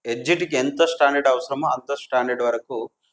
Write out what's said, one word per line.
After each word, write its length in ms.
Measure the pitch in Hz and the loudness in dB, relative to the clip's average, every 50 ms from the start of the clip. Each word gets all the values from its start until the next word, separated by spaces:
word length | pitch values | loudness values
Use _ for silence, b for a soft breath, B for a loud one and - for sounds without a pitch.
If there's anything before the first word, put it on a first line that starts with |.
| - 117 | -8 -6
ఎడ్జిట్కి 440 | 117 127 127 139 175 170 175 151 151 | -6 -2 0 0 0 0 0 -2 -2
ఎంత 260 | 131 131 143 143 147 165 | 0 0 0 2 2 2
స్టాండర్డ్ 440 | 165 165 - 147 139 139 143 139 | 2 4 4 2 4 4 4 2
అవసరమో 400 | 135 127 123 127 - 139 139 156 151 131 | 2 2 2 0 -4 -4 -2 -2 -2 -2
అంత 200 | 127 - - 143 - | -2 -4 -6 -8 -8
స్టాండర్డ్ 400 | - - 127 123 123 127 123 120 120 | -4 -2 -2 0 0 0 -2 -2 0
వరకు 420 | 120 117 117 - - 131 113 117 - _ _ _ _ | -2 -2 -2 -6 -8 -8 -8 -8 -8 _ _ _ _